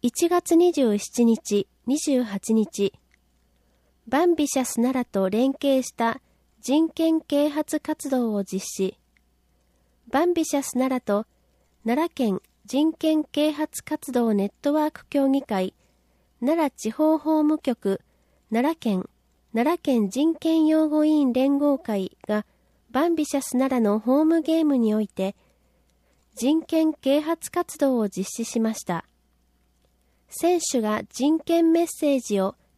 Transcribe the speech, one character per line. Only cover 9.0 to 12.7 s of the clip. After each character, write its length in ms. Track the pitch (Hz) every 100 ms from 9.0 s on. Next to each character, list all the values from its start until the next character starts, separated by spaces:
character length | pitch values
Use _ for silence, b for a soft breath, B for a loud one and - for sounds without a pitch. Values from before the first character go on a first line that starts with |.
| _ _ _ _ _ _ _ _ _ _ -
バ 160 | 262 349
ン 80 |
ビ 100 | 339
シ 140 | 311 285
ャ 60 |
ス 80 | 277
奈 200 | 247 262
良 100 | 254
と 260 | - 202 220 _ _ _ _ _ 220
奈 240 | 254 339
良 60 | -
県 260 | 233 185 _ _
人 280 | -